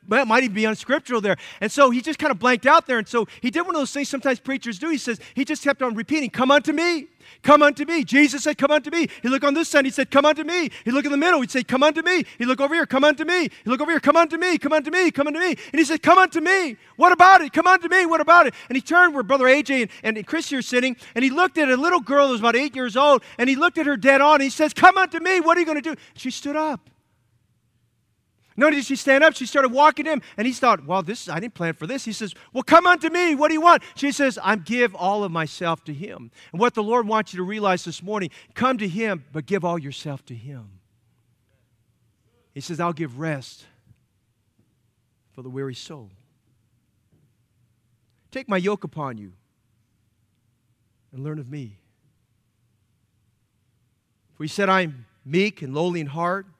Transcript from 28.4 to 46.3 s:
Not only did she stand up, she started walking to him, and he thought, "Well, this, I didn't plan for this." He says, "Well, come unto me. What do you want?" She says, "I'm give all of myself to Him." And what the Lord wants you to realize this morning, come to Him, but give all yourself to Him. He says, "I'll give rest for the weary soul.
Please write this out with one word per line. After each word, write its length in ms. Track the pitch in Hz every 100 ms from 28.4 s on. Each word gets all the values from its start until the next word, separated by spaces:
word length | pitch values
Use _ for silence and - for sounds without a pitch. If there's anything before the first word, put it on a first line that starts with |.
| _ -
Not 100 | 285
only 120 | 294
did 80 | 247
she 100 | 269
stand 260 | - 269
up, 140 | 320 -
she 100 | 247
started 220 | 294 262
walking 380 | 247 294 302 294
to 40 |
him, 80 | 294 - -
and 80 |
he 80 | 226
thought, 320 | 247 254 202
"Well, 160 | 143 180
this, 280 | 165 226 -
I 100 | 160
didn't 160 | 226
plan 200 | - 170
for 120 | 160 160
this." 180 | 269
He 80 | -
says, 220 | 208 208 - -
"Well, 120 | 247
come 240 | - 320 349
unto 200 | 349 320
me. 280 | 339 349 285
What 140 | 302
do 40 |
you 60 | 311
want?" 240 | 330 339 -
She 160 | - 277
says, 260 | - 277 220
"I'm 200 | 185 214
give 340 | 151 240 240 185
all 260 | 180 208
of 80 | 202
myself 540 | 165 156 - 175 165
to 100 | -
Him." 380 | 143 190 90 117 _ -
And 100 | 165
what 140 | 240
the 80 | 233
Lord 240 | 208 240 214
wants 260 | 220 214
you 40 | 180
to 80 |
realize 400 | 180 214 202 180
this 180 | - 156
morning, 280 | 175 208 175 - _
come 220 | - 254 254
to 100 | 202
Him, 360 | 175 226 185 131
but 160 | 156 143
give 180 | 196
all 140 | 170 170
yourself 480 | 143 135 156 139 _
to 80 |
Him. 460 | 117 120 139 104 95 _ _ _ _ _ _ _ _ _ _ _ _ _ _ _ _ _
He 80 | -
says, 200 | 135 165
"I'll 120 | 175
give 280 | 156 160 120
rest 440 | 160 147 123 - _ _ _ _ _ _ _ _ _ _ _ _ _ _ _ _ _
for 120 | -
the 80 | 127
weary 260 | 127 139 123
soul. 340 | - 156 104 95 _